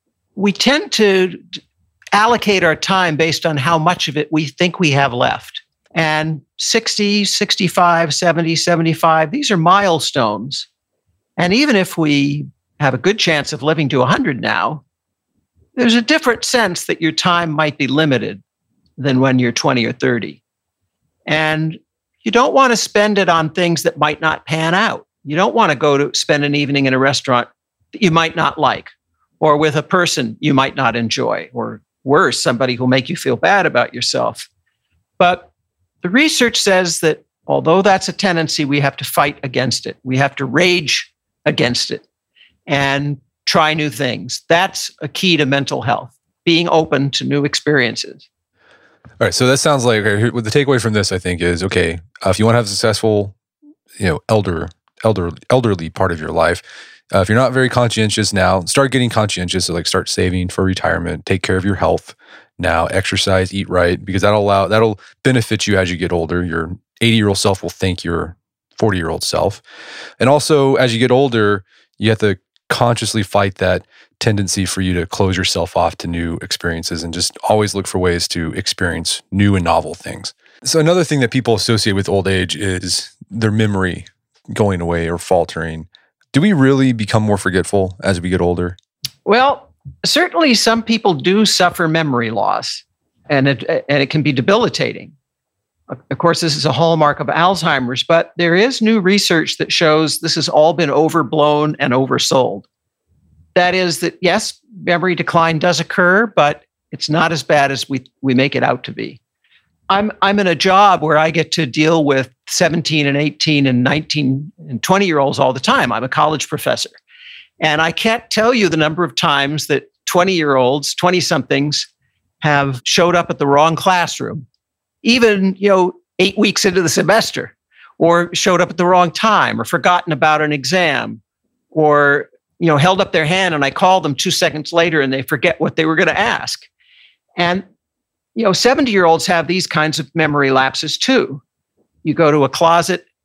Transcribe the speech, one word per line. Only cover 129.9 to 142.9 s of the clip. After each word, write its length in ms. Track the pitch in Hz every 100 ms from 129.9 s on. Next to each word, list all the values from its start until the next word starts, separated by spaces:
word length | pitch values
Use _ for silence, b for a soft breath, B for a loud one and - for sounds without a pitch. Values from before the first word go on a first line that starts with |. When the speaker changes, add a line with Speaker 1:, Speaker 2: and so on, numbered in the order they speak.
| 180 -
Speaker 1:
about 300 | 147 156 151
an 100 | 151
exam, 680 | 147 127 180 170 131 110 113 _ _ _ _ _
or, 600 | 156 151 147 143 143 - _ _ -
you 80 | 170
know, 120 | 147
held 240 | 170 190
up 100 | 190
their 140 | 170 151
hand 280 | 185 185
and 100 | 151
I 60 | 139
call 300 | - 185 190
them 140 | 151
two 160 | 135 185
seconds 420 | - 175 151 143
later 280 | 170 170 160
and 120 | 135
they 100 | 135
forget 380 | 127 139 175 -
what 160 | 156 151
they 80 |
were 120 | 160 160
gonna 160 | 170
ask. 500 | 156 226 - - - - b b b b b _ -
And, 280 | 175 185 190 _ _ _ _ _ _
you 100 | -
know, 80 | 220
seventy-year-olds 720 | 180 240 269 262 202 170 160 -
have 200 | 175 147
these 200 | 185 -
kinds 320 | 156 156 156
of 160 | 139
memory 360 | 165 156 147 135
lapses 480 | 131 131 - 151 -
too. 420 | - 262 - 143 - _ _ _ _ _
You 100 | 160
go 180 | 147 156
to 140 | 147
a 60 | 131
closet, 560 | - 165 170 170